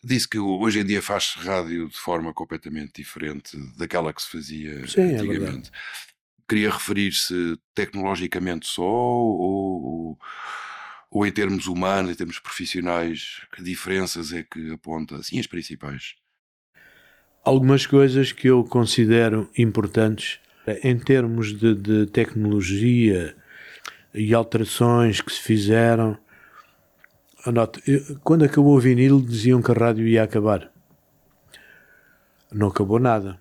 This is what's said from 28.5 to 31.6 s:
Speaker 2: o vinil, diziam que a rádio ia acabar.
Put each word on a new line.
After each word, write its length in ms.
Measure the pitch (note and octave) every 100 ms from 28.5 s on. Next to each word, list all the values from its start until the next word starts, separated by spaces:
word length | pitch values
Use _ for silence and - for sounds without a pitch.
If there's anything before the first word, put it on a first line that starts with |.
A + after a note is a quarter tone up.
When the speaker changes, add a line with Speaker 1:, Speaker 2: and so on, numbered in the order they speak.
| D3 C#3+ C#3+
Speaker 2:
o 40 |
vinil, 420 | B2 B2 C3+ C#3
diziam 400 | B2 A2+ A#2 B2+
que 100 | A#2
a 20 |
rádio 340 | A2+ A#2 A2 A2+
ia 160 | A2
acabar. 480 | A2 A2 G#2 G2 - _ _ _ _ _ _ _ _ -